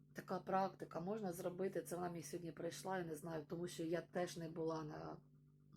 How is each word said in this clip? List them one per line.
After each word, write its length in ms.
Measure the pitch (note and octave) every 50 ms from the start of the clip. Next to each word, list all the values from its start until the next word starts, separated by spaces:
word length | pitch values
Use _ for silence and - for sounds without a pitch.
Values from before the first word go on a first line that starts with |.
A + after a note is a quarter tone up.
| - -
така 260 | - - - - F#3+ F#3
практика, 640 | - G3 F#3+ F#3+ F#3+ F#3 - - D#3+ D3+ - E3
можна 320 | E3+ F#3+ G#3+ A3+ G#3 F3+
зробити, 500 | E3 F3+ F3+ F3 F3 F3+ F#3+ F#3+ - F3
це 140 | D3 D3 E3+
вона 120 | F3 F3+ F3
мені 120 | E3+ E3+
сьогодні 300 | D3 - - E3+ F3 E3
прийшла, 460 | D3 - E3+ E3+ D3+ - - F#3 F#3+ F#3
я 60 | E3+
не 120 | D#3+ D#3
знаю, 280 | D3 D#3+ E3+ D#3+ D#3 D3 -
тому 200 | F3 E3 F3 E3
що 140 | - -
я 180 | E3 D#3+ F3 E3
теж 360 | E3+ - - F3 F3 F3 -
не 120 | E3+ E3 D#3+
була 360 | D#3+ E3 D#3+ D#3+ D#3+ D#3+ D#3
на 320 | D3+ D#3 - E3 D#3 - - - - - - - - - - - - -